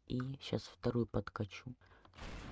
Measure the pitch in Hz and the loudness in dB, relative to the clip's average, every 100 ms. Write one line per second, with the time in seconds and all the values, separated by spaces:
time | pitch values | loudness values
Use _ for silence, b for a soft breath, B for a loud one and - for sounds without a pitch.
0 | - 127 131 135 - - - - 123 120 | -2 0 0 -4 0 0 0 -2 2 4
1 | 113 117 - - 104 - - 123 B B | 4 2 0 -2 -4 -4 -10 -10 B B
2 | B - - - - | B -12 -8 -8 -8